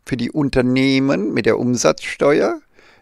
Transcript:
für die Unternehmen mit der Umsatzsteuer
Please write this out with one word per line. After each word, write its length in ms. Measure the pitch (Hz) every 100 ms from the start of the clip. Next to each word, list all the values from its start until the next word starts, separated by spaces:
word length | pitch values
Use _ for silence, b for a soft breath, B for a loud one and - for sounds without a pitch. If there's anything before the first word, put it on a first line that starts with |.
| -
für 120 | 127
die 140 | 120
Unternehmen 1000 | 151 139 135 123 131 135 135 135 156 214
mit 120 | 127 117
der 120 | 104
Umsatzsteuer 1000 | 120 123 156 - - - 143 156 - 339 - b b b